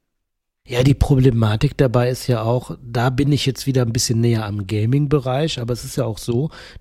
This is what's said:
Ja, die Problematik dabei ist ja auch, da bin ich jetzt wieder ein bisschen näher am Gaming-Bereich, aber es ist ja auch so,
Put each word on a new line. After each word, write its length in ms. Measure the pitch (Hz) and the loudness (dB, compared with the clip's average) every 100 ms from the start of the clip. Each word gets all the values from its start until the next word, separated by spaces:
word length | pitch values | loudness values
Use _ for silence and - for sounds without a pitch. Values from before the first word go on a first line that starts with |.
| _ _ _ _ _ _ - | _ _ _ _ _ _ -6
Ja, 160 | 120 | 2
die 100 | 135 | 4
Problematik 840 | - - 131 131 120 110 110 139 - | 4 4 6 4 4 2 2 0 2
dabei 320 | 135 120 123 | 2 2 0
ist 180 | 127 - | -2 -2
ja 140 | 117 | -2
auch, 360 | 113 123 - - | 0 -2 -4 -14
da 280 | 123 117 127 | -6 -2 0
bin 200 | 127 143 | 0 0
ich 140 | 143 135 | 0 0
jetzt 200 | 120 135 | -4 -2
wieder 180 | 127 | 0
ein 100 | 113 | 0
bisschen 260 | 113 - 113 | 0 0 0
näher 260 | 117 113 104 | 2 0 -2
am 220 | 104 98 | -6 -4
Gaming-Bereich, 920 | 107 113 143 143 147 127 131 160 - | -2 0 0 2 0 0 -2 -2 -4
aber 100 | 117 | -6
es 140 | 117 131 | -6 -6
ist 100 | - | -4
ja 80 | |
auch 140 | 117 107 | -4 -6
so, 320 | - 117 160 - - - | -4 -2 -2 -8 -20 -14